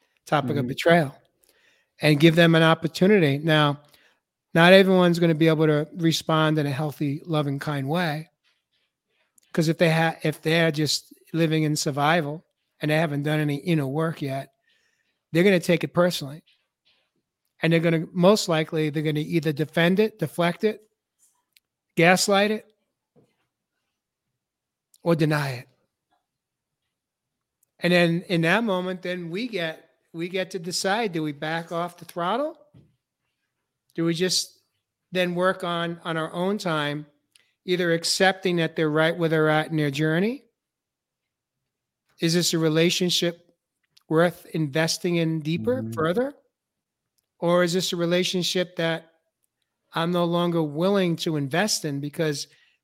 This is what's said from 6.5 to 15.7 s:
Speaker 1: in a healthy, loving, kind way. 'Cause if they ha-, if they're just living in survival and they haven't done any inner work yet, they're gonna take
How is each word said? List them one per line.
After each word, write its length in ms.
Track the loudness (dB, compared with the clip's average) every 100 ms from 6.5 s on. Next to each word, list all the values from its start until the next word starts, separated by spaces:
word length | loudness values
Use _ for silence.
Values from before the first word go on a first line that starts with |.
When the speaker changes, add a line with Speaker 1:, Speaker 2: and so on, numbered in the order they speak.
| 0
Speaker 1:
in 80 | -2
a 40 |
healthy, 520 | -4 -6 -4 -6 -6 -4
loving, 320 | -4 -2 -4
kind 320 | -6 -6 -4
way. 400 | -2 -2 -6 -10 _ _ _ _ _ _ _ _ _ _ _ _
'Cause 180 | -4 -2
if 100 | 2
they 100 | 2
ha-, 280 | 2 0 -2
if 180 | -6 -4
they're 280 | -2 0 0
just 400 | 0 -2 -4 -8 -20 _
living 300 | -2 0 0
in 120 | 0 -2
survival 720 | -4 -2 0 0 -2 -10 _ _ _ -6
and 120 | -2
they 60 | 0
haven't 260 | 0 -2
done 160 | -2 -2
any 160 | -2 -4
inner 320 | -2 -2 -2
work 340 | -4 -4 -6
yet, 320 | -8 -8 -12 _ _ _ _ _ _ _ -4
they're 120 | 2
gonna 160 | 4 2
take 240 | 2